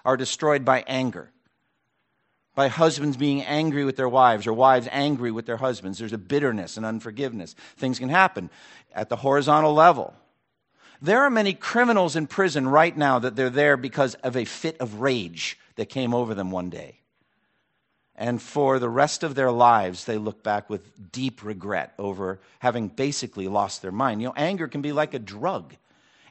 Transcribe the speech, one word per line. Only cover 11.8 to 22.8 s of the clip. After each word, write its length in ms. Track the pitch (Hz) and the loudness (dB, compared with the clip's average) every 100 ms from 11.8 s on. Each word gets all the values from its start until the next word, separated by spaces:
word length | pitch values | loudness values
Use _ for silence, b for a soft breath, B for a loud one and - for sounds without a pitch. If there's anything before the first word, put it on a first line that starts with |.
| 240 208 175 160 | 4 4 2 0
in 100 | 147 | -4
prison 400 | - 185 143 131 | 0 0 0 4
right 300 | 147 170 156 | 4 4 2
now 240 | 143 127 | 2 2
that 160 | 123 113 | 0 -2
they're 120 | 131 | 0
there 280 | 127 147 135 | 4 4 4
because 380 | 127 147 131 | 0 0 0
of 220 | - 127 123 | 0 -4 -4
a 80 | |
fit 360 | 107 - 160 - | -6 -6 -8 -6
of 200 | 120 104 | -8 -2
rage 560 | 135 123 85 82 - - b - | -2 -2 -4 -8 -10 -10 b -10
that 140 | 104 | -8
came 240 | 135 123 | -4 -2
over 200 | 120 113 | -2 -2
them 160 | 101 92 | -4 -6
one 200 | 92 90 | -6 -8
day. 300 | 82 78 _ _ _ _ _ _ _ _ _ _ _ _ - | -10 -16 _ _ _ _ _ _ _ _ _ _ _ _ -6
And 220 | 117 120 | -4 -4
for 380 | - 147 135 131 | -4 0 2 2
the 100 | 120 | 0
rest 340 | 123 151 - | 0 0 0
of 120 | 165 | -4
their 180 | 135 127 | 0 0
lives, 540 | 120 123 113 92 92 - | 6 6 6 2 -6 -6
they 100 | 107 | -6
look 260 | 107 - | -6 -8
back 280 | 110 104 - | -4 -4 -4
with 420 | 104 - - 92 | -10 -10 -20 -14
deep 320 | 127 131 - | -8 -8 -8
regret 480 | 110 98 98 90 - - | -12 -10 -6 -6 -6 -8
over 420 | 101 98 95 98 b b | -8 -6 -8 -8 b b
having 280 | 123 117 | -2 -2